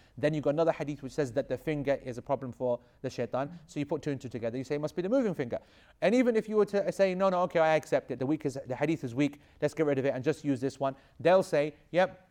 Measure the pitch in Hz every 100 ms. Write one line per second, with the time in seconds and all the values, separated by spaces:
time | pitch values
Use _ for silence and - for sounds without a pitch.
0 | _ - 147 156 143 147 165 156 147 147
1 | 135 - 139 120 131 123 - 151 139 139
2 | 131 120 - 131 127 117 127 120 - _
3 | 131 - 117 123 143 175 - - 143 156
4 | 151 139 123 120 113 120 131 147 151 -
5 | 180 269 226 160 123 107 - - - _
6 | 175 240 247 220 214 214 202 202 180 -
7 | 196 180 196 180 180 170 160 156 - 143
8 | - 127 131 151 147 131 123 123 151 160
9 | 131 117 147 143 - _ 147 - 151 139
10 | 135 127 127 147 147 131 135 - 135 135
11 | _ _ 147 185 185 151 151 - _ 160
12 | 185 - _